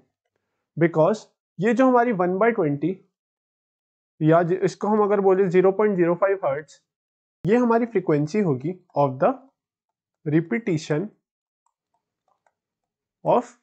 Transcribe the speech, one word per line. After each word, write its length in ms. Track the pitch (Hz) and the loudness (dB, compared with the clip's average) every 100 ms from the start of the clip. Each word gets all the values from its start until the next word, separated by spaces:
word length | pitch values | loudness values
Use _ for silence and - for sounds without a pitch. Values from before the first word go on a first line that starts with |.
| _ _ _ _ _ _ _ - | _ _ _ _ _ _ _ -2
because 500 | 170 165 160 214 - _ _ - | 0 2 0 0 -8 _ _ -4
ये 160 | 202 | -2
जो 140 | 233 262 | 2 4
हमारी 240 | 247 240 | 4 2
one 260 | 196 180 185 | 0 -2 0
by 80 | 226 226 | 0 0
twenty 360 | 160 143 170 202 _ _ _ _ _ _ _ _ _ _ _ _ | -2 -2 -4 -6 _ _ _ _ _ _ _ _ _ _ _ _
या 200 | 156 160 | 2 4
ज-, 100 | 175 | 2
इसको 360 | 185 185 - 202 | -2 -4 -4 -2
हम 140 | 214 | 0
अगर 180 | 208 208 | 0 2
बोले 280 | 196 185 196 | 2 2 2
ज़ीरो 240 | 180 185 | 2 2
पॉइंट 240 | 196 214 190 | 2 0 0
ज़ीरो 180 | 170 | 0
फ़ाइव 260 | 175 196 196 170 | 0 0 -2 -4
हर्ट्ज, 340 | 139 156 - _ _ _ _ _ _ | -6 -10 -20 _ _ _ _ _ _
ये 120 | 165 233 | -2 0
हमारी 300 | 247 233 233 | 2 0 -2
फ्रीक्वेंसी 540 | 202 180 147 147 214 | -4 0 0 0 -2
होगी 340 | 196 127 143 180 _ - | -2 -2 -6 -10 _ -2
of 200 | 143 127 | -2 0
the 80 | 180 262 - _ _ _ _ _ _ _ 156 | -2 -2 -10 _ _ _ _ _ _ _ -4
repetition 800 | 151 165 226 226 160 - 151 208 - _ _ _ _ _ _ _ _ _ _ _ _ _ _ _ _ _ _ _ _ | -2 -2 -6 -4 -6 -4 -6 -6 -14 _ _ _ _ _ _ _ _ _ _ _ _ _ _ _ _ _ _ _ _
of 240 | 160 202 - - | -2 -2 -2 -12